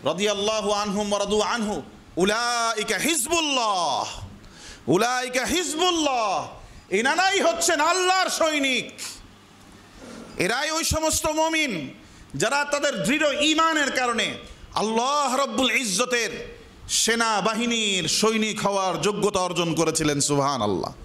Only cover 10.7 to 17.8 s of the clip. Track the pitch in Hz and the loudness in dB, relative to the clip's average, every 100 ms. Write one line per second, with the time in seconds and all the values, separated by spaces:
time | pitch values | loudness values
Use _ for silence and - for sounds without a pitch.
10.7 | 320 330 302 320 311 330 311 320 320 302 | -2 -2 0 0 0 -2 0 0 0 -2
11.7 | 185 131 - - - - 139 202 285 285 | -4 -8 -14 -20 -20 -14 -2 0 0 0
12.7 | 285 285 247 170 302 302 262 302 311 330 | 0 0 0 0 2 2 2 2 4 2
13.7 | 311 277 254 247 226 190 123 - - - | 2 0 0 0 0 -2 -4 -14 -18 -8
14.7 | - 202 226 247 294 277 254 277 214 254 | -4 0 0 0 0 0 0 0 0 0
15.7 | 226 247 185 247 240 220 - - - - | 2 0 0 0 0 -2 -6 -12 -14 -20
16.7 | - - - - 226 226 214 190 220 240 | -20 -4 0 2 2 2 2 0 0 0
17.7 | 233 | 0